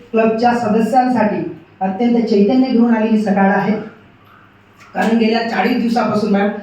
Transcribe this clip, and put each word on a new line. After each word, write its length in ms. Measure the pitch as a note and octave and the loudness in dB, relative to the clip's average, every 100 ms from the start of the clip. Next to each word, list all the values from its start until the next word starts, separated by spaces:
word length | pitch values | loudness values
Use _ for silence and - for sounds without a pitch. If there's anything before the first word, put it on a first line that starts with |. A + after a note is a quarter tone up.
| - | -4
क्लबच्या 440 | A3 A3 - A#3+ | 0 0 2 0
सदस्यांसाठी 960 | A#3+ G#3+ A3 - C4 B3+ A#3+ G#3 F3 D#3 - - - | 0 0 0 2 2 0 0 0 -2 -6 -10 -18 -8
अत्यंत 440 | F#3+ A#3 A#3+ A#3 | -6 -2 0 0
चैतन्य 440 | G#3 G3+ G3+ C4 C4 | 2 2 4 2 2
घेऊन 280 | A3+ A#3+ A3 | 2 2 2
आलेली 260 | A3 G#3+ | 0 0
सकाळ 280 | G#3 F#3+ G3 | 0 0 2
आहे. 220 | F#3+ G3 G3+ - - - _ _ - - _ _ _ - | 0 -2 -4 -6 -18 -20 _ _ -20 -20 _ _ _ -12
कारण 220 | F#3 G#3+ A#3 | -4 0 2
गेल्या 320 | G#3+ A#3 - | 2 0 -2
चाळीस 280 | - A#3+ B3+ | -2 -2 -2
दिवसापासून, 540 | A#3 A#3 G#3+ G#3 G#3 | -2 0 0 -2 0
मॅम, 180 | G3 G3+ - | 0 0 -4